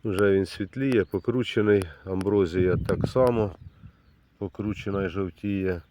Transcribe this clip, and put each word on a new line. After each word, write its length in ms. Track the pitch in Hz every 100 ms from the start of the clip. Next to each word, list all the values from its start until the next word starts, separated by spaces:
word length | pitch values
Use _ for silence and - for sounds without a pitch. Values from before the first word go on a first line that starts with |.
Вже 280 | 113 95 101
він 140 | 98 95
світліє, 580 | - 98 131 135 120
покручений, 800 | 92 98 - 123 120 - 104 104 87 -
амброзія 720 | 95 95 95 101 90 92 90 85
так 320 | - 87 -
само, 440 | 131 127 117 104 - - _ - _ _ _ _ _
покручена 680 | 98 - 104 101 101 98
і 40 | 95
жовтіє. 760 | 90 95 - 104 98 95 87 -